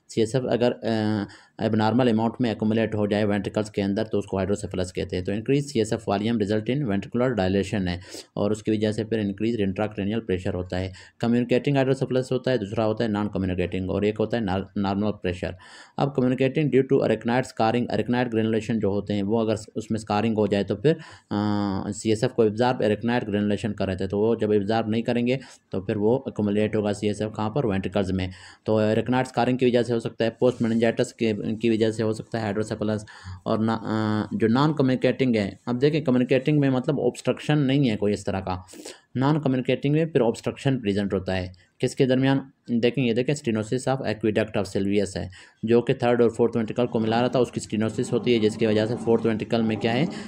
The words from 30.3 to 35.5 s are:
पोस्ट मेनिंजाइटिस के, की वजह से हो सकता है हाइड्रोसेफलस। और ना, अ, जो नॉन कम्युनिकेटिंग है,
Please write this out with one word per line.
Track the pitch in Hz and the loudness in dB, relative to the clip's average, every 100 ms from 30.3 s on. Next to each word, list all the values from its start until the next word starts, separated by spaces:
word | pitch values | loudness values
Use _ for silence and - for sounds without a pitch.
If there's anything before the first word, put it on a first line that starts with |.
| - | 2
पोस्ट | 127 120 | 2 2
मेनिंजाइटिस | 117 113 113 113 117 | 0 2 2 2 -2
के, | - 113 104 101 | 0 -2 0 -4
की | 110 117 | -2 0
वजह | 110 110 | 2 2
से | 107 | 0
हो | 110 | -2
सकता | 107 - 113 | -2 -6 -4
है | |
हाइड्रोसेफलस। | 110 104 110 113 107 107 107 - 92 92 113 | -2 -2 -4 -2 -2 -2 -6 -18 -16 -8 -2
और | 110 | 0
ना, | 113 | 0
अ, | 113 104 110 107 107 98 101 | 0 -2 -2 0 0 -2 0
जो | 110 | 2
नॉन | 123 151 | 4 2
कम्युनिकेटिंग | 147 131 127 127 123 131 113 | 2 0 2 0 2 2 2
है, | 95 | 0